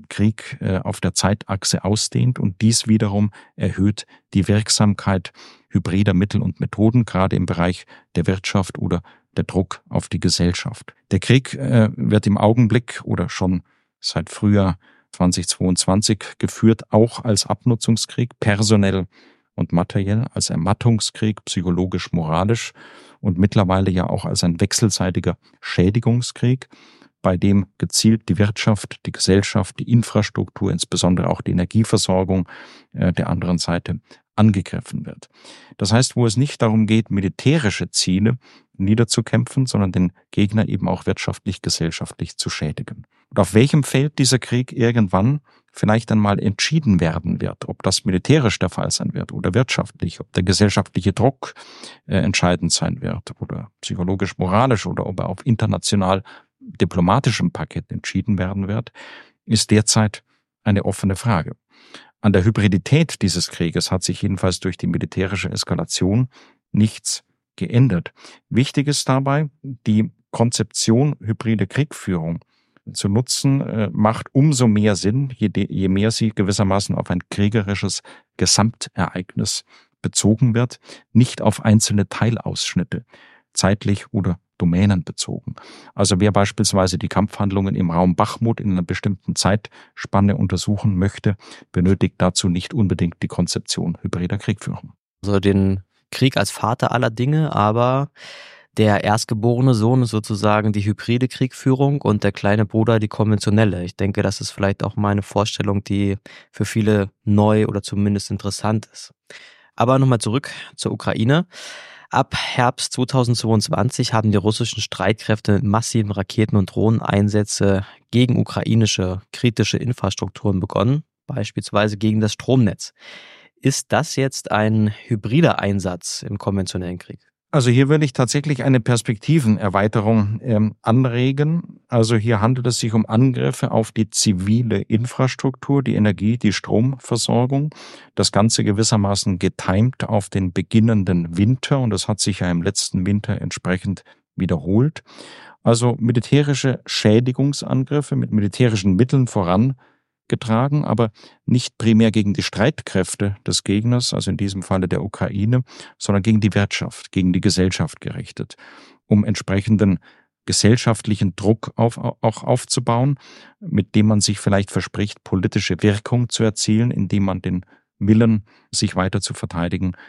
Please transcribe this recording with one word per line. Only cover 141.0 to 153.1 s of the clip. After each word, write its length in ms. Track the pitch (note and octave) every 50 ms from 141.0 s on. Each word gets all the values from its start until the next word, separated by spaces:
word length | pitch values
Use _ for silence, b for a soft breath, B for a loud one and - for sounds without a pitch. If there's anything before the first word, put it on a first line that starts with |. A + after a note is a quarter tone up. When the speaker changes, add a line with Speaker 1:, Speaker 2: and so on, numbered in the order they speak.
| F#2+ F#2 F#2+ F2 E2+ E2 E2+
Speaker 1:
Winter 440 | E2+ G2+ A2 C3 C3 - - D3 C#3
und 100 | B2+ A2+
das 160 | G2 F#2 -
hat 140 | - G#2+ -
sich 180 | - - F#2+ -
ja 100 | F#2+ F2+ F2
im 100 | E2+ E2+
letzten 420 | G2 F#2+ - - - - F#2+ F#2
Winter 360 | F#2 G2+ G#2 - - G#2 -
entsprechend 640 | - F#2 - - - F2+ F2+ F#2 - G2+ F#2 - - b b b b b -
wiederholt. 640 | - F#2 E2+ F2+ D#2+ C#2+ E2+ F#2+ A2 B2+ D3+ D#3+ - - B B B B B B B B B B B -
Also 320 | A#2 A#2 A#2 A#2+ B2 A#2 -
militärische 800 | G#2+ A#2 A#2+ B2 G#2+ - - C#3+ D3 D3 C#3+ C3 - C3+ A#2+ - -
Schädigungsangriffe 1300 | - - - - G#2+ G#2+ A#2 B2 B2+ B2+ - C3+ C#3+ C#3+ - - - C3 C3 C3 - C#3+ D3 C#3 - D3
mit 160 | C3 A#2+ A#2
militärischen 640 | A2 G#2+ G2+ G2+ - - B2+ A#2+ A2 G#2 F#2+ G2+ F#2
Mitteln 320 | F#2 A#2+ B2+ - C3+ B2+
vorangetragen, 1600 | A#2 - G#2+ F#2+ E2+ F2+ G2 A2+ C3+ C3+ - _ _ _ _ _ _ _ _ _ - - - - A#2 A2 A2+ B2+ C#3 C#3+ D3+ -
aber 260 | - - G#2 A#2+ A2 B B B B B B B
nicht 320 | - A#2 B2 - - _
primär 360 | - A2 A2 A2+ G#2+ A2+ A2+ G#2
gegen 220 | A2+ G2+ G2+ G2
die 100 | - F2+
Streitkräfte 920 | - - F2+ G2 - D#3 - - - - G2 F#2 -